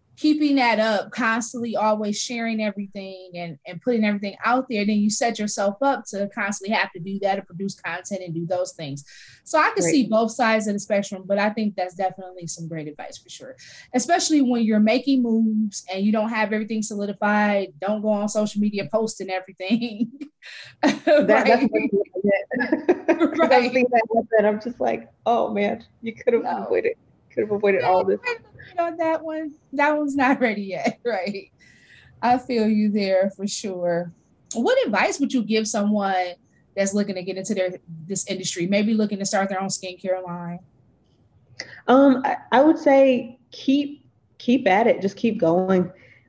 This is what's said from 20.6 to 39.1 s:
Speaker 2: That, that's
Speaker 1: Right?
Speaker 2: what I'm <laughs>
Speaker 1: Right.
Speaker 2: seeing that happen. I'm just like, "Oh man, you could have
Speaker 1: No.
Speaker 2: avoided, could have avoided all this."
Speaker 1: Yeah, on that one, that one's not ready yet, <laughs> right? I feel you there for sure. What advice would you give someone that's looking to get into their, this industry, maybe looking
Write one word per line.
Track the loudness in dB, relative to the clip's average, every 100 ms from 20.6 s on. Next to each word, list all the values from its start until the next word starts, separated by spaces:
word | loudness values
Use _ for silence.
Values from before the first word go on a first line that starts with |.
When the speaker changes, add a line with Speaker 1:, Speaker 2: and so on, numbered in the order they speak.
| -20 0
Speaker 2:
That, | 0 2 4 4 6
that's | 4 6 4
Speaker 1:
Right? | 4
Speaker 2:
what | 0 0 -2 -2 -2 0 0 -2 -4 -2 0 0 0 0
I'm | 2 0 2
<laughs> | 4
Speaker 1:
Right. | 4 4
Speaker 2:
seeing | 2 2
that | 2 2 -2
happen. | 2 4 4
I'm | 0
just | -6 -4
like, | -2 -2 -8 _ -2
"Oh | 0 0
man, | 0 -2 -4 -12 _
you | -12 -4
could | 0
have | 0
Speaker 1:
No. | 0 -6 -2
Speaker 2:
avoided, | 0 0 -4 _ _ _
could | -6
have | -2
avoided | 0 2 2
all | 2 2
this." | 2 -2 -4
Speaker 1:
Yeah, | -8 -10 -20 -8 -4 -4
on | -2
that | -2 -2
one, | -4 -8 -8 -12 _
that | 0 2 2
one's | 0 2
not | 2 2
ready | 0 -2
yet, | -6 -4 -4 -4
<laughs> | -4
right? | -4 -4 -8 -12 _ -20 _ _ -20 -20 -2
I | 2 2
feel | 2 0 2
you | 2 2
there | 2 2 2 2
for | -2 -6
sure. | -6 -6 -4 0 0 -4 -12 _ _ _
What | -2 2 2 2
advice | 2 0 0
would | -2
you | 0
give | 0 -2 0
someone | 0 0 0 0 0 -2 -8 _ _ _ -4
that's | 0
looking | 0 -2 -4
to |
get | -8 -8
into | -4 -2
their, | -2 -6 -14 -16 -8
this | -6 -6
industry, | -6 -6 -4 0
maybe | 0 2
looking | 0 0